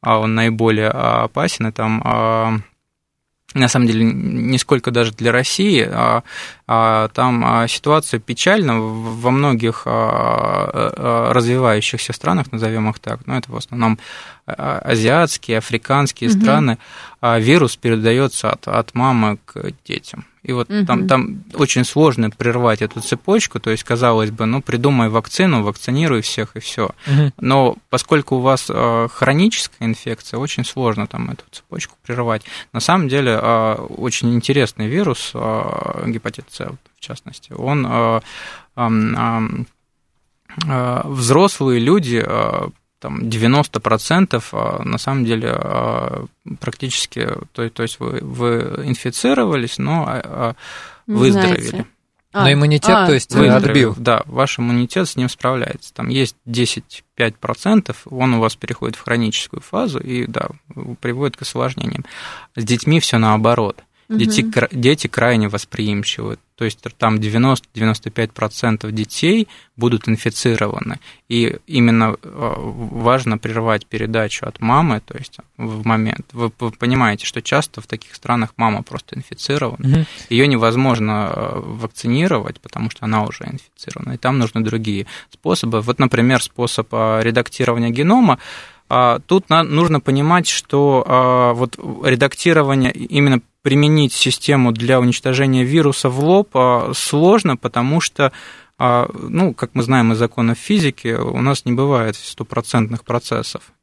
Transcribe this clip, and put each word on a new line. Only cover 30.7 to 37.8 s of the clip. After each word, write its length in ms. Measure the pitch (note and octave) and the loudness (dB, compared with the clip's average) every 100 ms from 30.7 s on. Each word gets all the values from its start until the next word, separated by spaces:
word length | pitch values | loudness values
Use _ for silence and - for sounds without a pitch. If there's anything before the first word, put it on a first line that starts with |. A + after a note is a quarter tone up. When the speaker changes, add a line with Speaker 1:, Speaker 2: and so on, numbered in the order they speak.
| - B2 G#2+ G2+ | -2 -2 -2 -4
Speaker 1:
там 220 | - A#2+ | -6 -8
эту 140 | C3 - | -10 -16
цепочку 420 | - _ - - - - | -20 _ -12 -12 -16 -10
прервать. 360 | A#2+ A#2+ A2 - - - | -4 -2 -4 -6 -18 -10
На 80 | A2 | -4
самом 280 | G#2+ F3+ D3 | 0 2 2
деле, 300 | C3+ C3 A2 | 2 2 2
а, 360 | - A2+ A2 A2 | 2 2 2 -2
очень 480 | - - B2 - A#2+ | -6 -6 -4 -2 0
интересный 520 | A#2+ - C#3 A#2+ - G#2+ | 0 2 2 0 -2 -4
вирус, 460 | D3+ G3 - - | 0 0 -2 -6
а, 720 | A#2+ A2+ A2 - - - - - | -6 -4 -4 -4 -6 -6 -6 -6
гепатит 400 | A2+ G2+ - - | -6 -8 -12 -18
С, 100 | - | -12
в 400 | - C3 _ _ | -12 -12 _ _
частности, 520 | - A#2 - - _ | -16 -14 -16 -20 _
он, 320 | - B2+ D3 | -8 -2 0